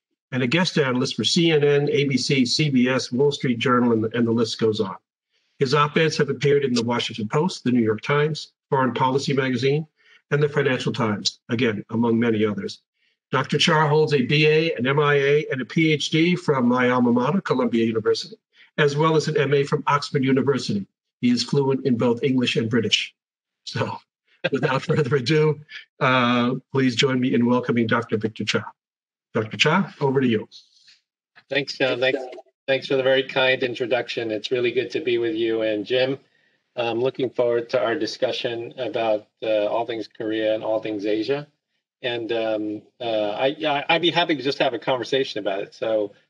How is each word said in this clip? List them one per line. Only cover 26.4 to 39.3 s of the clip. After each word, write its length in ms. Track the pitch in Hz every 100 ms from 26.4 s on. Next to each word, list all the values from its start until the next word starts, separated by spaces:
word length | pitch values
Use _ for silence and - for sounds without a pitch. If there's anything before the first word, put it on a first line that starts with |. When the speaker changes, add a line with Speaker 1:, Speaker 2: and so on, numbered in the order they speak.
| 123 - _
Speaker 1:
please 240 | 135 131 113
join 240 | 139 131
me 140 | 127
in 140 | 127 120
welcoming 400 | 123 123 120 110
Doctor 300 | 120 113 110
Victor 280 | 110 - 104
Cha. 260 | 110 - _ _ _ _ _ _
Doctor 240 | 117 107 104
Cha, 360 | 151 185 170 -
over 220 | 139 135
to 60 | 127
you. 200 | 107 - - _ _ _ _ _ _ _ - _
Speaker 2:
Thanks, 280 | 139 139 -
John. 220 | 131 123
Thanks, 200 | 131 139 - - - _ -
thanks 200 | 131 131
for 80 | 135
the 60 |
very 200 | 131 135
kind 380 | 131 135 131 131
introduction. 720 | 127 117 117 120 117 123 113
It's 180 | 107 -
really 220 | 123 120
good 200 | 120 117
to 100 | 117
be 160 | 123 117
with 180 | 117 110
you 280 | 113 113
and 220 | 110 104 98
Jim. 340 | 127 131 135 _ _ _ _ _ 123
I'm 260 | 117 113
looking 280 | 131 - 123
forward 400 | - 120 120 117
to 120 | 127
our 100 | 110
discussion 800 | 104 107 - 123 117 123 117 117 127
about, 500 | 117 117 113 107 -